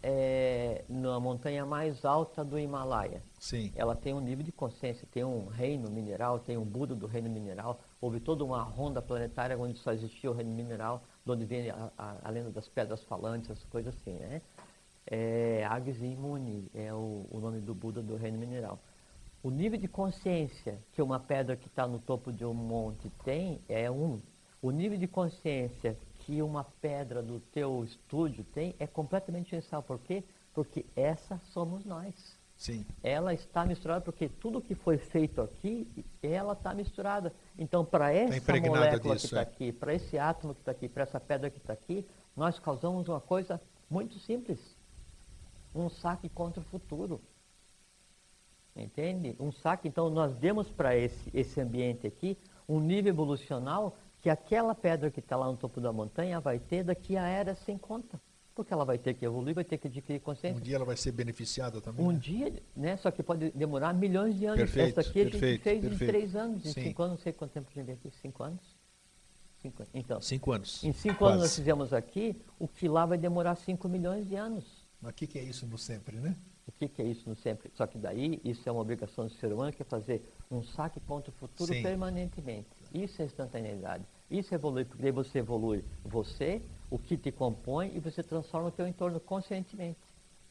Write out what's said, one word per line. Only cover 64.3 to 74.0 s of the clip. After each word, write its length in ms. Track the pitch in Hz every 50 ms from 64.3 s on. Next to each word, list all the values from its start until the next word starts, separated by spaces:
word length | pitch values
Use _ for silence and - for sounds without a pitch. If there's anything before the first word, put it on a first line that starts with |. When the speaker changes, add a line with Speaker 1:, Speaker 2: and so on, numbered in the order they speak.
| 208
Speaker 1:
de 120 | 190 208
anos. 120 | 208 214 120
Speaker 2:
Perfeito, 400 | 117 - - 135 165 - - 170
Speaker 1:
Essa 100 | 151 -
aqui 100 | - 196
a 40 | 202
gente 80 | 120
Speaker 2:
perfeito, 300 | 113 - 131 127 120 110
Speaker 1:
fez 180 | - 214 208 220
Speaker 2:
perfeito. 200 | 196 208 208 170
Speaker 1:
em 40 | 127
três 300 | 120 202 208 214 190 180
anos, 280 | 208 226 233 220 185 156
em 60 | 156
Speaker 2:
Sim. 100 | 143 131 127
Speaker 1:
cinco 180 | 165 151 -
anos, 160 | 170 180 175 156
não 40 |
sei 100 | - 170 156
quanto 180 | - 151 135
tempo 160 | - 151 131 -
a 40 | -
gente 100 | 143 131
veio 140 | 127 127 123
aqui. 120 | - 139 - -
Cinco 200 | - 135 131 -
anos? 180 | 123 151 175 180 - - - _ _ _ _ _ _ _ _ - - - - - - - - -
Cinco 220 | - 135 - -
anos. 80 | - - -
Então, 260 | 131 120 123 117 101
Speaker 2:
Cinco 300 | - - 131 135 - 139
anos. 320 | 120 101 98 - - - -
Speaker 1:
em 80 | 156
cinco 320 | 139 - - 214 185 - 202
anos 140 | 196 190 185
nós 100 | 170 160
Speaker 2:
Quase. 60 | - 160
Speaker 1:
fizemos 320 | 139 156 151 143 139 117
aqui, 420 | 139 113 - - - 196 220 226 - - - - - -
o 80 | 170
que 220 | - - - 180 160
lá 160 | 156 165 165
vai 140 | 165 180 170
demorar 380 | 165 175 175 175 170 175 175
cinco 320 | - - 185 185 180 - 180
milhões 380 | 185 180